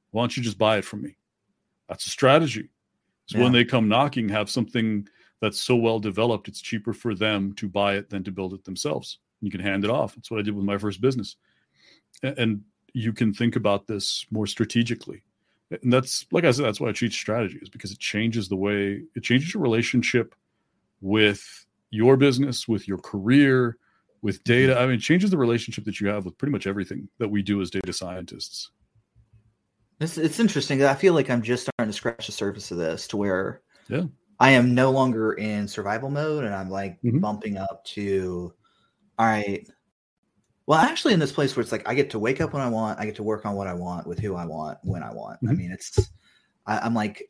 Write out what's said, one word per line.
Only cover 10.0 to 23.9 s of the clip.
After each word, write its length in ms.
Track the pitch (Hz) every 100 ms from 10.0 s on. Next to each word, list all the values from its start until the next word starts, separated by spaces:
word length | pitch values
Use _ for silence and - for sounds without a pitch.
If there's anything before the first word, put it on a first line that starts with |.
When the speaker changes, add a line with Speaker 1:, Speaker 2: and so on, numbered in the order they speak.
| 117 -
Speaker 1:
That's 140 | -
what 100 | 110
I 20 |
did 120 | 104
with 100 | 101
my 140 | 98 101
first 220 | 104 95
business. 360 | 123 127 101 - _ _ _ _ _ _ _ -
A-, 120 | 131 135
and 220 | 117 104 - _ _
you 180 | 127 110
can 200 | 104 113
think 200 | 101 117 117
about 300 | 104 101 -
this 380 | 104 - - -
more 160 | 110 104
strategically. 760 | - 110 120 117 117 - 98 _ _ _ _ -
And 220 | 87 127
that's, 320 | 127 127 - -
like 120 | 165
I 60 | 170
said, 120 | 123
that's 160 | 131 110
why 80 | 131
I 40 |
teach 220 | 98 117
strategy, 440 | - - 113 101 -
is 80 | -
because 220 | - 95
it 60 | 98
changes 500 | - 104 113 113 98
the 80 | 98
way, 460 | 101 104 101 101 - -
it 60 |
changes 280 | - 123 156
your 100 | 208
relationship 720 | 139 113 117 123 - 123 113 _ _ _ _ _ _ _
with 640 | 95 107 107 101 - - _ _ -
your 260 | 107 117 135
business, 500 | 143 127 139 120 -
with 180 | 104 -
your 100 | 95
career, 800 | - 101 98 139 143 127 120 117 _